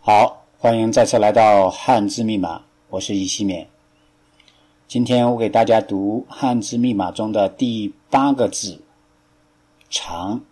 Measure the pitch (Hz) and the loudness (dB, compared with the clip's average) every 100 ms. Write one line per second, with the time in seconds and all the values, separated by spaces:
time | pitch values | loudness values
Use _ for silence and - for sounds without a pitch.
0 | - 107 117 - _ _ 123 117 113 113 | 4 4 4 -2 _ _ 0 2 0 2
1 | 117 117 104 104 110 101 95 - - 123 | 2 4 4 4 6 6 4 0 0 0
2 | 101 107 110 107 87 85 _ _ _ 92 | 0 -4 -4 -2 -4 -8 _ _ _ -10
3 | - 101 95 - 101 87 78 _ _ _ | -6 -4 -4 -4 -4 -6 -12 _ _ _
4 | _ _ _ _ _ _ _ _ _ 123 | _ _ _ _ _ _ _ _ _ -6
5 | 120 123 120 120 110 110 113 110 - 98 | 0 2 2 0 0 2 4 2 2 -4
6 | 98 110 - - 131 120 101 120 123 104 | -2 -4 -8 -6 -2 -2 -4 -2 -2 -2
7 | 90 82 110 107 98 - 123 113 101 - | -4 -6 -4 0 -2 -2 -4 -4 -8 -10
8 | _ 135 139 131 107 - 101 80 _ _ | _ 0 0 0 -2 -2 -12 -16 _ _
9 | _ _ _ _ _ _ _ _ _ - | _ _ _ _ _ _ _ _ _ -12
10 | - 85 92 113 - | -10 -10 -8 -8 -12